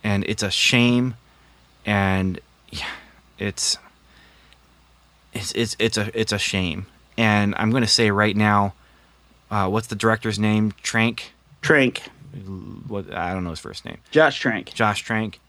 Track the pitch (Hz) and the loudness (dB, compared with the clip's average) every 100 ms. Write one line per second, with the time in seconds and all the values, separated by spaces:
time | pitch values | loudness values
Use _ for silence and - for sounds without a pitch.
0 | 113 101 - 107 101 - - 123 120 123 | 0 0 0 -2 -2 0 2 4 4 4
1 | 127 120 _ _ _ _ _ _ - 101 | 0 -4 _ _ _ _ _ _ 0 2
2 | 98 95 95 90 - _ _ - - - | 2 2 0 -4 -12 _ _ -12 -10 -12
3 | - - _ _ 101 - - - - _ | -18 -20 _ _ -8 -4 -4 -4 -8 _
4 | _ - - _ _ _ _ _ _ _ | _ -20 -20 _ _ _ _ _ _ _
5 | _ _ _ - 101 - 113 - 113 110 | _ _ _ -10 -6 -2 -2 0 0 0
6 | 101 113 110 104 - 98 90 80 104 _ | -4 -2 -2 -2 0 0 -2 -4 -10 _
7 | _ - 113 104 101 - 110 120 113 - | _ 0 4 4 2 0 0 2 2 2
8 | 113 101 107 101 107 101 101 - _ _ | 4 4 2 4 4 4 2 -4 _ _
9 | _ _ _ _ _ 107 95 107 113 104 | _ _ _ _ _ -2 0 -2 -4 0
10 | 113 110 113 101 107 107 107 - - 117 | 2 2 0 0 2 2 0 -2 -4 0
11 | 113 117 - _ _ - - 151 127 - | 0 -2 -14 _ _ -10 2 4 4 -2
12 | - - - - 95 95 - 92 - 101 | -12 -20 -18 -16 -14 -14 -14 -16 -10 -10
13 | - - 87 92 87 85 - - - - | -8 -6 -4 -4 -6 -8 -12 -14 -14 -16
14 | _ 147 156 - 127 110 - - 110 101 | _ 2 2 2 -4 -4 -8 0 0 0
15 | - 110 110 - | -2 -4 -4 -8